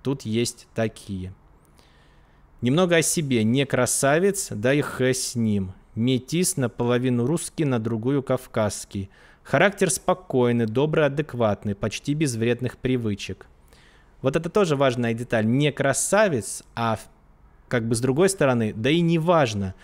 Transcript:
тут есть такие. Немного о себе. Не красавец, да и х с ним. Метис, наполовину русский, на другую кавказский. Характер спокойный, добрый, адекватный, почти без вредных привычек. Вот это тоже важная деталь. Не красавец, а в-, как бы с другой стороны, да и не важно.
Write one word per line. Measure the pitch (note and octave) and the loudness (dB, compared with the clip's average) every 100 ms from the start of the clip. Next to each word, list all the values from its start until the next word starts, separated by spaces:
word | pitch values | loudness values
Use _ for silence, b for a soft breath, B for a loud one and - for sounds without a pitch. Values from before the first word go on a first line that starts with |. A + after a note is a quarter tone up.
тут | - C#3 | -6 -6
есть | A2 A2 A#2+ - - - | -4 -2 -2 -6 -10 -4
такие. | A2 - - G2 F#2 F#2+ _ _ _ b b b b b b b b - | -4 -6 -10 -10 -10 -14 _ _ _ b b b b b b b b -6
Немного | A#2 D3 F#3 E3+ | 0 2 4 2
о | |
себе. | - - D3 B2 | 2 0 0 2
Не | A2 B2+ C3+ | 2 2 0
красавец, | B2+ B2 - C3+ D3+ G3 G3 - | 0 0 2 2 4 2 0 -6
да | A2+ A#2 | -2 0
и | D3 | 2
х | B2+ - B2+ | 0 0 0
с | B2+ - A#2+ | 0 -2 -2
ним. | A2+ G2+ F#2 F#2 - - | 0 0 -2 -8 -12 -2
Метис, | A#2 C3 B2+ D#3+ F3+ - | 0 0 0 -2 -2 0
наполовину | B2 - A#2+ A#2+ B2+ B2 A#2+ | -4 -2 0 2 2 0 0
русский, | E3 - - D3+ | 0 -4 -2 0
на | B2 | 0
другую | A2+ A#2 A#2 C#3+ | -2 -2 0 -2
кавказский. | C3 B2+ - - G#2+ - - G#2 F#2+ b b b | 0 -2 -4 -2 -2 -4 -8 -8 -8 b b b
Характер | - C3+ F#3+ G3 F#3 | -2 2 2 2 -2
спокойный, | - - F3+ - C3 B2 A#2+ A2+ | 0 -2 -2 -2 0 2 2 0
добрый, | A2 D3 D#3 D3 | 0 0 2 0
адекватный, | C#3 D3 B2 A2+ G2+ G#2 | 0 -6 -2 0 0 -4
почти | G2+ A2 - - | -4 -4 -6 -4
без | D3 D3+ A2+ | -2 -2 0
вредных | A2+ A#2+ B2 - | 0 0 -4 -4
привычек. | B2+ B2+ A2+ G2+ - F#2+ - _ _ b b b b b | -2 -2 -2 -4 -6 -14 -16 _ _ b b b b b
Вот | C3 D#3 | -2 -2
это | E3+ | 0
тоже | G#3+ F#3+ C#3+ | 2 2 2
важная | C3+ A#2+ A#2 | 2 2 -2
деталь. | A2+ A#2+ A#2+ G#2+ | -2 -2 0 2
Не | B2 D3 | 2 2
красавец, | C#3 C#3 C3+ - G3 G#3+ C#3 G2+ - - - | 0 0 0 0 2 2 0 -6 -12 -12 -4
а | A#2 G#2+ | -2 -4
в-, | - _ _ _ - - - | -6 _ _ _ -20 -20 -4
как | B2 A2+ | -2 0
бы | A#2 | 0
с | |
другой | B2+ C3 F#3+ | 0 2 2
стороны, | - C#3+ B2 A2 G#2 | 2 2 2 0 -2
да | A2+ | 0
и | E3 | 2
не | E3+ E3+ | 2 2
важно. | D#3+ E3+ C3 G#2+ F#2+ - | 2 2 2 0 -6 -8